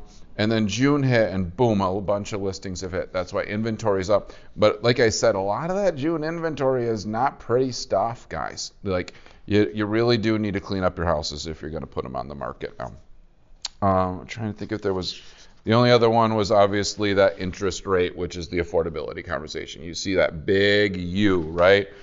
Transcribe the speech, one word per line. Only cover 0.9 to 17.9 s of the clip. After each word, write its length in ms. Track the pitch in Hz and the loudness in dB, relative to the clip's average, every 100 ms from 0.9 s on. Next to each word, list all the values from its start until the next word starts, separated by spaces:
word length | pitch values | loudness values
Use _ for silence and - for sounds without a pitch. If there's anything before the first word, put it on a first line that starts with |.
| 147 | 2
hit, 300 | 135 123 107 | 4 4 4
and 220 | 95 90 85 | 0 -4 0
boom, 240 | 127 104 | 2 4
a 180 | 95 95 | 2 -2
bunch 340 | 101 101 104 | -2 -2 -4
of 80 | 107 | -6
listings 380 | 98 95 98 90 | -4 -6 -8 -8
have 100 | 92 | -6
hit. 200 | 87 71 | -6 -4
That's 220 | 92 90 | -6 -4
why 80 | 101 | -4
inventory's 680 | 73 104 113 110 110 98 92 | -4 -4 -4 -2 0 0 2
up. 220 | 104 - - - - | 0 0 -12 -16 2
But 280 | 104 - | 2 4
like 160 | 117 123 | 2 4
I 100 | 117 | 2
said, 240 | 107 117 | 4 2
a 60 | 101 | 2
lot 320 | 98 104 160 | 0 -4 -4
of 60 | 190 | -2
that 180 | 202 156 | 0 0
June 280 | 143 165 | -2 -2
inventory 640 | 151 170 165 139 135 131 117 | -4 -4 -6 -2 0 0 0
is 220 | 113 95 | -2 -4
not 320 | 110 135 - | -2 -2 -2
pretty 320 | - 120 131 | -2 0 0
stuff, 580 | 120 - 98 110 120 - | -4 -2 0 0 -4 -10
guys. 440 | 80 55 - - - | -8 -8 -8 -14 -10
Like, 300 | 98 92 90 - - - - | -4 -4 -4 -12 -20 -18 0
you, 240 | 101 104 | 2 2
you 140 | 107 104 | 0 -2
really 320 | 110 120 120 | 2 2 2
do 180 | 107 110 | 2 0
need 160 | 107 | 0
to 60 | 98 | -4
clean 240 | - 98 | -4 -2
up 140 | 92 87 | -2 0
your 100 | 87 | 0
houses 400 | 78 76 73 80 | 0 -2 -8 -10
if 160 | 80 | -10
you're 80 | 78 | -10
gonna 160 | 78 67 | -10 -8
put 180 | - 64 | -10 -8
'em 100 | 64 | -8
on 120 | 64 | -10
the 80 | 71 | -10
market 420 | 62 69 73 - | -10 -10 -12 -10
now. 140 | 62 - - - - _ _ - - - | -12 -12 -20 -20 -20 _ _ -16 -16 -4
Um, 380 | 98 95 92 92 | 0 2 0 -4
I'm 80 | 64 | -10
trying 260 | - 110 | -8 -8
to 60 | 101 | -6
think 120 | 101 | -8
if 120 | 107 | -4
there 100 | 101 | -2
was, 260 | 92 90 - - - - - | -2 -4 -10 -16 -20 -20 -8
the 100 | - | 2
only 160 | 113 123 | 4 6
other 220 | 123 113 | 6 6
one 240 | 113 113 110 | 4 4 2
was 160 | 98 | 2
obviously 640 | 107 101 104 98 - 104 98 | 4 4 4 -2 -2 0 4
that 240 | 98 - | 4 2
interest 480 | 92 90 98 87 | -4 -4 -4 -4
rate, 280 | - | 0